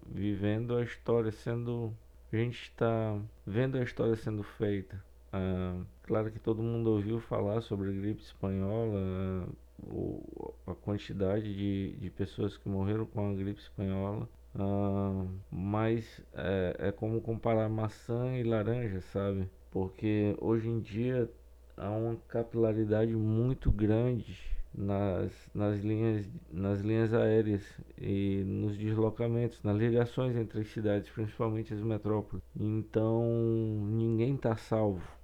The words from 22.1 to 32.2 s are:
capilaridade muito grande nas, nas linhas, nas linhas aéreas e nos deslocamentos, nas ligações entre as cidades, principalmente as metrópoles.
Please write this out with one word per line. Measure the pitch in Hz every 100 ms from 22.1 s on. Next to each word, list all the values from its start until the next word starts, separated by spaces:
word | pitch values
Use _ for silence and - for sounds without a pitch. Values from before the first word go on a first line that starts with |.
| 113 -
capilaridade | 117 117 117 110 110 107 107 113
muito | 113 107 110 123 131 -
grande | 104 104 110 123 120 - 92 - - -
nas, | - 101 98 101 92 98 - -
nas | 104 104 104
linhas, | 104 110 113 107 98 - -
nas | 82 98 101
linhas | 104 110 113
aéreas | 113 113 110 107 101 98 - - -
e | - 98 98 98 98
nos | 101 104 101
deslocamentos, | 107 110 110 104 117 117 117 -
nas | 107 104
ligações | 117 117 117 - 127 120
entre | 107 107
as | 107
cidades, | - 104 101 98
principalmente | - 107 - 113 110 110
as | 107
metrópoles. | 110 107 107 107